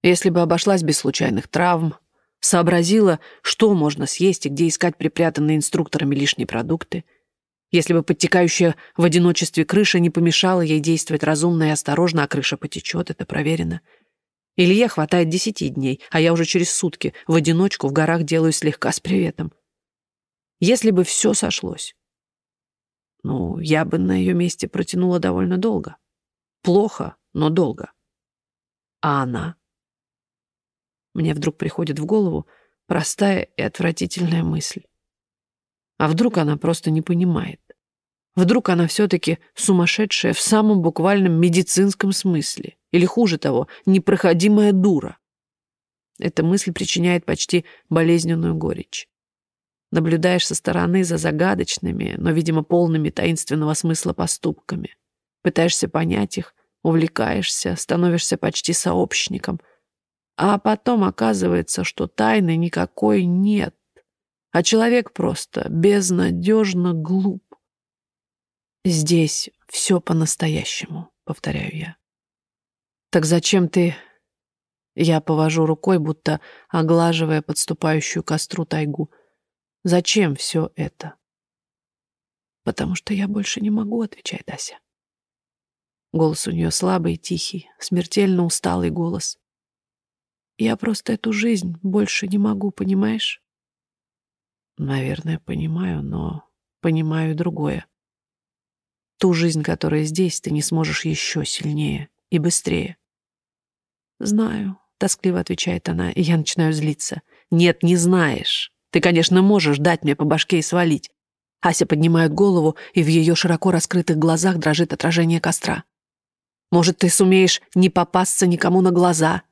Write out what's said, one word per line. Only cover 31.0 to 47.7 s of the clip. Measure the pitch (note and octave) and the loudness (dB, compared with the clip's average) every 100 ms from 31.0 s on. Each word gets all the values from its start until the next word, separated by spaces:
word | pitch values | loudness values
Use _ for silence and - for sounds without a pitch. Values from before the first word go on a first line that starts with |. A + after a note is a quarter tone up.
| _ | _
Мне | - D#3+ | -4 -2
вдруг | D3+ D#3 - | -2 -4 -4
приходит | D#3 - D#3+ D3 | -8 -6 -6 -6
в | D3+ | -2
голову | G#3+ F#3+ D3+ - _ _ _ _ | 0 0 -4 -8 _ _ _ _
простая | E3 D3+ - G3+ F#3 | -4 -4 0 0 0
и | - - | -4 -6
отвратительная | - - E3+ E3 F3 - F3 E3 | -8 -2 -4 -2 -6 -4 -2 0
мысль. | E3 D#3+ - - _ _ _ _ _ _ _ _ _ _ _ _ | -2 -4 -6 -12 _ _ _ _ _ _ _ _ _ _ _ _
А | D#3 | 0
вдруг | D#3+ A#3+ F#3+ | 2 2 2
она | D3+ D3 | 0 0
просто | E3 E3 E3 | -2 -2 0
не | D#3 | -2
понимает? | D3+ E3+ F3+ E3 F3 - _ _ _ _ _ _ _ - | 0 0 0 0 -4 -12 _ _ _ _ _ _ _ 0
Вдруг | F#3 B3 G3+ | 2 2 2
она | F3 E3+ | 0 0
всё-таки | - G#3 F3 - E3 _ - | 0 0 0 -2 -4 _ -6
сумасшедшая | - F#3 E3+ - G#3+ - - | 2 2 2 0 -2 0 -2
в | E3 | -2
самом | - G#3+ G#3+ G3+ | 2 4 4 4
буквальном | E3 D#3 F3 G3+ F#3+ | 2 0 2 4 4
медицинском | E3 F3 E3+ F3 - G3 F#3+ G3 | 4 4 2 2 2 2 2 -2
смысле? | F#3+ F#3+ E3 - - - _ _ | 0 0 0 -2 -8 -12 _ _
Или, | F3 F3+ | 2 2
хуже | - A3+ D#3+ | 2 0 0
того, | C#3 B2 C#3+ - - | 0 -2 -4 -4 2
непроходимая | F#3+ F#3 G3+ G3 F3+ G3+ G#3 G#3 | 2 4 2 4 4 4 6 4
дура? | F#3+ G3 D#3 - - _ _ _ _ _ _ _ _ _ _ | 4 4 2 -2 -14 _ _ _ _ _ _ _ _ _ _
Эта | - - | -4 0
мысль | D#3+ F#3+ - | 0 0 -2
причиняет | E3 G3 - F3 F3 - | -6 -4 -2 0 0 -2
почти | D#3 - F3 - | -4 0 -2 -2